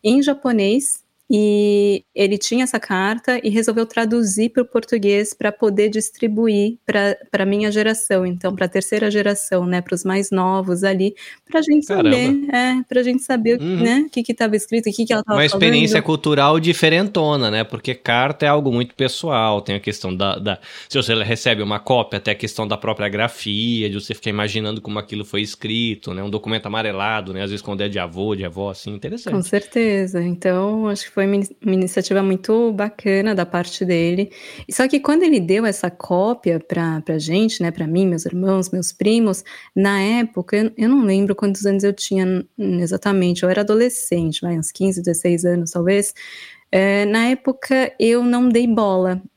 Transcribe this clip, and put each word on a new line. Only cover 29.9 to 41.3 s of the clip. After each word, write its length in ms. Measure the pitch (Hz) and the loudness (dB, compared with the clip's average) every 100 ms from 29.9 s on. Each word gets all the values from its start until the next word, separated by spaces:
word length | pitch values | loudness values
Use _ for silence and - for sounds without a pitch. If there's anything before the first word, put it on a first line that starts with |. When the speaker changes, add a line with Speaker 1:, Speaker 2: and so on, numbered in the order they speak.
| 196 190 185 | 0 -2 -2
Speaker 1:
então 680 | 175 175 185 180 196 220 214 | -4 -2 0 0 0 -2 -2
acho 160 | 202 - | -4 -6
que 40 | |
foi 100 | - | -2
uma 140 | 196 202 | 0 0
ini-, 200 | 196 - | -2 -4
uma 100 | 208 190 | 0 0
iniciativa 480 | 185 - 185 196 | 0 -2 0 0
muito 480 | 196 185 190 220 233 | 2 0 0 2 2
bacana 600 | 202 208 - 202 196 208 196 | 0 -4 -4 0 0 2 0
da 100 | 175 | -2
parte 400 | 175 175 - 185 | -2 -4 -4 0
dele, 460 | 175 170 180 202 - - - - | 2 2 0 -2 -8 -20 -18 -10
e 60 | |
só 140 | - 262 | 0 2
que 120 | 285 | 2
quando 220 | 277 311 | 2 4
ele 180 | 349 269 | 4 2
deu 280 | 170 196 226 | 2 2 2
essa 240 | 202 175 | -2 -4
cópia 680 | 175 - 180 202 240 185 165 | -6 -2 0 0 0 0 -2
pra, 400 | - 170 165 160 | -2 -4 -2 -4
pra 180 | 156 160 | -4 -4
gente, 420 | 151 180 220 - | 0 0 0 0
né, 80 | 170 | -4
pra 160 | 165 156 | -4 -2
mim, 220 | 170 190 | 0 2
meus 180 | 165 170 | 0 -4
irmãos, 460 | 180 185 190 185 | -2 0 0 0
meus 200 | 180 170 | -4 -6
primos, 520 | - 202 226 220 185 - - - - | -2 2 4 2 0 -8 -20 -6 0
na 260 | 196 202 | 2 2
época, 560 | 196 233 226 196 180 208 | 2 0 0 -4 -2 0
eu, 140 | 220 220 | 0 0
eu 140 | 220 | 2
não 160 | 277 220 | 4 4
lembro 300 | 190 202 | 2 2